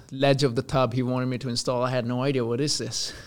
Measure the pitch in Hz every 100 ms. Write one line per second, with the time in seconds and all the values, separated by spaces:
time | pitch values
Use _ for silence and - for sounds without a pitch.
0 | - 135 139 135 139 117 123 135 127 120
1 | 123 127 127 127 131 120 - 123 127 127
2 | 117 123 135 131 117 120 147 - 117 -
3 | - -